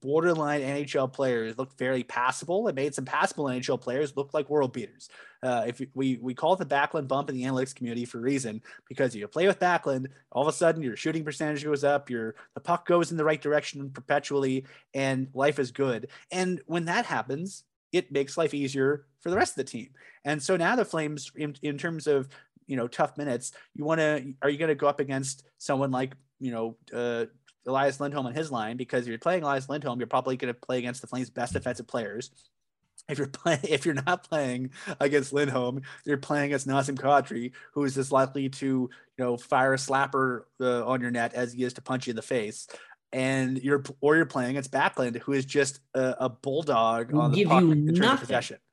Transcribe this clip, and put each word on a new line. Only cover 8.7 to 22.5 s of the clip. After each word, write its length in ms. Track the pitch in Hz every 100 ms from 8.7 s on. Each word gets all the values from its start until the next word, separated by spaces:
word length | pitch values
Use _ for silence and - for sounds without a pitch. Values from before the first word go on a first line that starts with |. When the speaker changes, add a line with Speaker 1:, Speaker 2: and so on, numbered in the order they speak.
| - -
Speaker 1:
because 280 | 127 135 110
you 120 | 101
play 200 | 156 190
with 120 | 185
Backlund, 480 | 180 170 - 131 135 - _
all 120 | 123
of 40 | 147
a 40 | 151
sudden 280 | 165 165
your 120 | 139 104
shooting 280 | 160 160
percentage 400 | 151 139 151 147
goes 200 | 151 143
up, 260 | 139 143 139
your, 240 | 120 110 - -
the 80 | -
puck 240 | - 170 -
goes 220 | 175 170
in 60 | 165
the 60 | 151
right 160 | 151
direction 480 | 143 151 143 143 139
perpetually, 760 | 135 - 147 - 143 135 131 135 - _
and 340 | 135 135 131 131
life 240 | 127 143 147
is 140 | 127
good. 360 | 120 135 113 117 - -
And 300 | 180 185 175 -
when 180 | 170 165
that 200 | 180 -
happens, 560 | 139 117 139 190 - _ _ _
it 200 | 175 180
makes 260 | 139 139 -
life 160 | 160
easier 540 | 147 135 135 135 147 - _
for 120 | 170
the 40 | 190
rest 180 | 359
of 120 | - 120
the 60 |
team. 180 | 117 - _ - -
And 180 | 143 151
so 140 | 131 185
now 180 | 170 247
the 100 | 202
Flames, 460 | 165 151 151 - -
in, 200 | 151 147
in 140 | 147 143
terms 260 | 175 160 147
of, 240 | 139 135 - _